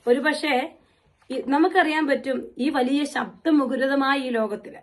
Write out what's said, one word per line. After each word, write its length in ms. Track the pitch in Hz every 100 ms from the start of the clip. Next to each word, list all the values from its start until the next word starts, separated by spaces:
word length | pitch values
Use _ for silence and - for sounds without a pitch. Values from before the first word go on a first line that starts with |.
| 240
ഒരുപക്ഷെ 680 | 254 302 302 302 254 320 - _ _ _ _ -
ഈ, 120 | 262 -
നമുക്കറിയാൻ 600 | 285 359 370 311 311 294
പറ്റും 420 | 254 269 247 - -
ഈ 120 | 269
വലിയ 340 | 277 254 285
ശബ്ദമുഖരിതമായ 1120 | 285 - 202 - 320 302 254 254 269 277 269 277
ഈ 100 | 254
ലോകത്തില്, 500 | 233 214 208 - -